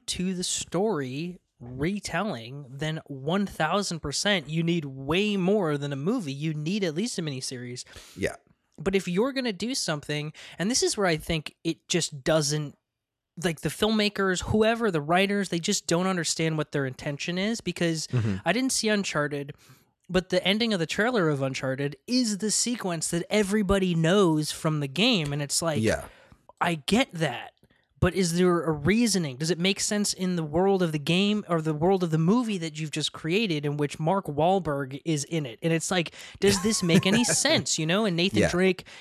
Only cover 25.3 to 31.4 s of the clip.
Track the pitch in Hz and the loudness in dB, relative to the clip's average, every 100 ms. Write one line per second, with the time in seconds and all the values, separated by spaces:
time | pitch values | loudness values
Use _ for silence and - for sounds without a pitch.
25.3 | 143 143 - 165 147 107 73 - - - | -4 -4 -2 -2 0 2 0 -4 -18 -20
26.3 | - _ - 170 165 - 208 269 170 156 | -20 _ -4 -2 -2 0 2 2 -2 -4
27.3 | 117 - - _ _ _ _ 185 175 175 | -4 -10 -16 _ _ _ _ 0 2 2
28.3 | 170 180 170 160 151 147 220 233 190 156 | 4 4 4 0 0 2 4 4 2 -2
29.3 | 127 160 170 190 196 - 208 202 - 185 | -4 -2 0 0 0 -2 0 -2 -2 -2
30.3 | 180 156 160 196 196 175 151 143 175 202 | -2 0 2 2 4 2 0 0 2 2
31.3 | 208 | 0